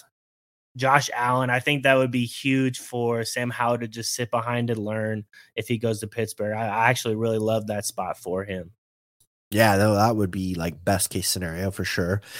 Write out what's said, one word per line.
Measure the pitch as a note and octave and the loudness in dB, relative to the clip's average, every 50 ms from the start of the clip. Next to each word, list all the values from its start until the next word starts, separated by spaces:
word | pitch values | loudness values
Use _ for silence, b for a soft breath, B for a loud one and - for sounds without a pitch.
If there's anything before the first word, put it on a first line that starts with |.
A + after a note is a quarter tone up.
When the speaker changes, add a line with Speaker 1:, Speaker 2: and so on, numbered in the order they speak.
| - _ _ _ _ _ _ _ _ _ _ _ _ _ - B2 | -20 _ _ _ _ _ _ _ _ _ _ _ _ _ -6 -2
Speaker 1:
Josh | B2+ C3 C3+ C#3+ C3+ - | 2 4 4 4 4 2
Allen, | - A#2+ A#2+ B2 B2+ B2+ C3 B2+ | -2 -2 0 2 2 2 2 2
I | B2 B2+ | 0 0
think | B2 D3 D3 C#3+ B2+ | 2 0 0 2 4
that | C#3 C3+ | 4 4
would | C3 C3 B2+ | 6 4 2
be | B2 B2+ A#2+ A#2+ | 2 0 -2 -2
huge | - - - C#3 C3+ C3+ C3 C3 B2+ - | -4 -4 -2 0 2 2 2 0 0 -4
for | - - - B2 A#2+ A#2 A#2 A#2 A2+ | -8 -8 -4 -2 0 0 0 -2 -2
Sam | - - B2 B2 A#2+ | -4 -4 -4 -4 -2
Howell | A#2 - B2 A#2 A#2+ A#2 | -2 -2 0 0 0 -2
to | A#2+ A2+ | -4 -6
just | A2 A#2 A2 - - | -8 -8 -8 -6 -4
sit | - B2 A#2 | -4 -4 -2
behind | - A#2+ A2 A#2+ A#2+ A#2+ A#2+ A#2+ | -2 -2 -2 -2 -2 -2 -2 -2
and | A#2+ A2 | -2 -2
learn | G#2 G#2 A2 A2 A2 A2 A2 G#2+ G#2 _ b b b b b | -4 -4 -4 -4 -4 -4 -4 -6 -8 _ b b b b b
if | b A2 - | b -4 -4
he | B2 A2 | -2 -2
goes | A2+ A2+ A2+ G#2 | 0 -2 -2 -2
to | A2 G2+ | -6 -8
Pittsburgh. | - - A2+ G#2 - - G#2 G#2+ G#2+ | -6 -6 -6 -6 -4 -6 -4 -4 -4
I, | A2 A2+ A2 | -4 -4 -2
I | G2+ A2 A2+ A#2+ | 0 2 2 2
actually | B2+ - - A#2+ A2 | 2 2 0 -2 -2
really | G#2+ A2+ A2+ A2+ A2 | 0 0 0 0 0
love | G#2+ A2 A2 A2 G#2 | 0 0 0 0 -2
that | G#2 G#2+ G#2 G2+ | -4 -6 -6 -6
spot | - - - F#2+ F2 D#2 | -6 -6 -6 -6 -6 -8
for | - - F#2 F2 F#2+ G2 | -8 -6 -6 -6 -4 -4
him. | G2+ F#2+ F#2 E2+ E2+ - _ _ _ _ _ _ _ _ _ _ _ _ _ _ - | -6 -8 -8 -10 -12 -16 _ _ _ _ _ _ _ _ _ _ _ _ _ _ -2
Speaker 2:
Yeah, | - G#2+ A2+ A2 G2 F#2+ | 4 4 6 6 6 6
no, | G#2 G#2+ G#2+ | 6 6 6
that | G2+ G#2 A#2 A#2 | 6 6 4 4
would | A2 G#2 F#2 | 2 0 -2
be, | F2 G2 F#2+ F#2 F2+ | -2 -2 -4 -2 -2
like, | F2 E2 E2+ D#2+ - - | -2 -2 -4 -4 -4 0
best | - G2 F#2 - - | 0 0 2 0 -2
case | - F#2+ F2 - | -2 -2 -2 -2
scenario | - F#2+ F2+ E2 E2 E2+ F#2+ G2 | -2 -2 -4 -6 -4 -4 -4 -4
for | F#2 - F#2 | -4 -4 -4
sure. | - - - F2+ E2+ F#2+ G#2 - - - | -4 -2 -2 0 0 0 -2 -4 -6 -14